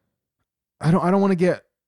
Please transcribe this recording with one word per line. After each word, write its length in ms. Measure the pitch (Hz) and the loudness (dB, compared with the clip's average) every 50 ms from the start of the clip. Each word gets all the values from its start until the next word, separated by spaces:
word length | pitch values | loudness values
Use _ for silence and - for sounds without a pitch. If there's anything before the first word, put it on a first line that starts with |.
| _ _ _ _ _ _ _ _ _ _ _ _ _ _ _ - | _ _ _ _ _ _ _ _ _ _ _ _ _ _ _ -6
I 100 | - 156 | -2 0
don't, 140 | 180 180 160 | 0 0 0
I 80 | 175 | 0
don't 80 | 196 196 | 0 0
wanna 160 | 196 196 190 | 0 0 0
get, 260 | 165 180 175 139 - - _ _ _ _ | 0 0 0 -2 -2 -8 _ _ _ _